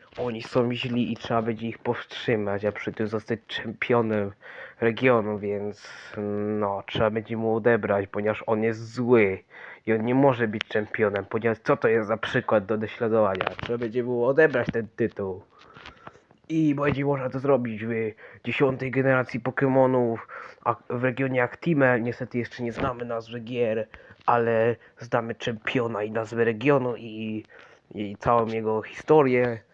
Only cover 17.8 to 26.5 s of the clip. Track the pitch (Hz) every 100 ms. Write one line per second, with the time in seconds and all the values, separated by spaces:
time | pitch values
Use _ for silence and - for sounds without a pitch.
17.8 | 113 113 110 - - 107 - - 139 131
18.8 | 131 127 131 131 123 120 127 - 139 135
19.8 | 127 127 120 113 - - - - - 113
20.8 | - 123 127 120 135 131 120 - 170 147
21.8 | 131 123 120 - 120 120 113 - 120 117
22.8 | 135 120 120 117 113 120 110 123 117 110
23.8 | 107 - - - - 120 117 113 117 113
24.8 | - - 120 123 117 113 - 110 - 127
25.8 | 117 104 110 110 110 117 117